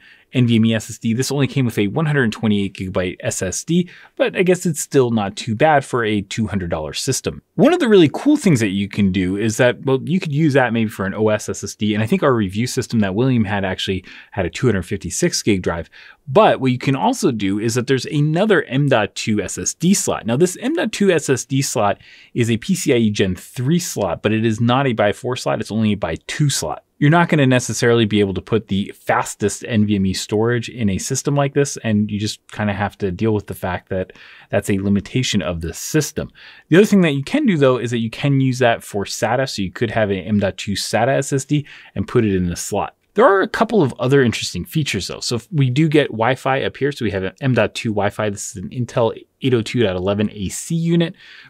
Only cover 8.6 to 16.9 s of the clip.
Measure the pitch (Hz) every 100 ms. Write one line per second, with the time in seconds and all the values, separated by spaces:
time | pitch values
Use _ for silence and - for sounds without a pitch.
8.6 | 107 98 101 - 98 95 90 101 113 104
9.6 | 127 107 131 131 117 185 160 139 160 135
10.6 | 123 117 110 - 95 101 107 107 - 95
11.6 | 98 - 107 104 110 190 147 120 95 98
12.6 | 123 - - 117 101 98 131 123 101 104
13.6 | 95 95 - 92 - - - - 90 -
14.6 | 127 98 - 101 82 - 175 - - 98
15.6 | 90 82 82 - - - - 156 202 113
16.6 | 127 127 139